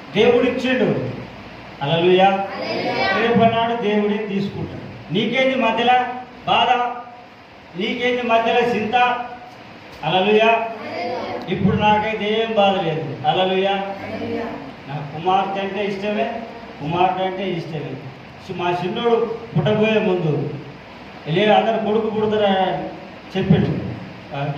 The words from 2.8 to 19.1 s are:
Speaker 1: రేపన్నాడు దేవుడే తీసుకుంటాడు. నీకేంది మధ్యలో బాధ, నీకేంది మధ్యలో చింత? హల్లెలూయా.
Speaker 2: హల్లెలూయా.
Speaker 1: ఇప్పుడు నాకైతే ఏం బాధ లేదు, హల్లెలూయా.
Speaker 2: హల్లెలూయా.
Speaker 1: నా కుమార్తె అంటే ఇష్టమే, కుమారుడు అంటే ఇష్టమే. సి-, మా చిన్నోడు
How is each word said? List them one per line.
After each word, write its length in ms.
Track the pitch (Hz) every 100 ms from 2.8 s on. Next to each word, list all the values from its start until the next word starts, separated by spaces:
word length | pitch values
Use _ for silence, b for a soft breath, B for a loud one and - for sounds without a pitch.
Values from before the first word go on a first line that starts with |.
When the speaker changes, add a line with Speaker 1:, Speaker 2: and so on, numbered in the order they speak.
| 185 - - -
Speaker 1:
రేపన్నాడు 640 | 233 214 226 226 233 226
దేవుడే 340 | 202 208 208 202
తీసుకుంటాడు. 960 | - 196 - - - - - - -
నీకేంది 400 | 170 240 254 262
మధ్యలో 380 | 254 226 220 240 254 247 - - - -
బాధ, 220 | 214 240 247 240 240 - - - - - - - 170
నీకేంది 420 | 220 247 247 247
మధ్యలో 380 | 233 226 226 240
చింత? 340 | 240 202 214 247 247 240 - - - - - - - -
హల్లెలూయా. 420 | 156 185 196 214 226
Speaker 2:
హల్లెలూయా. 1040 | 233 226 - - - - - - - -
Speaker 1:
ఇప్పుడు 280 | 190 196 214
నాకైతే 640 | 208 208 214 214 202 220
ఏం 140 | 226 208
బాధ 240 | 196 190
లేదు, 480 | 165 151 143 131 151
హల్లెలూయా. 440 | 170 185 190 190
Speaker 2:
హల్లెలూయా. 720 | 196 196 - - 220 233 233 233 - - - -
Speaker 1:
నా 80 | 147
కుమార్తె 640 | - 156 175 190 196 196
అంటే 260 | 196 196 202
ఇష్టమే, 460 | 196 208 208 233 - - - - -
కుమారుడు 420 | 151 175 185 185
అంటే 280 | 190 190 196
ఇష్టమే. 440 | 170 151 160 139 131 - - - - -
సి-, 100 | 175
మా 200 | 175 175
చిన్నోడు 520 | 185 220 233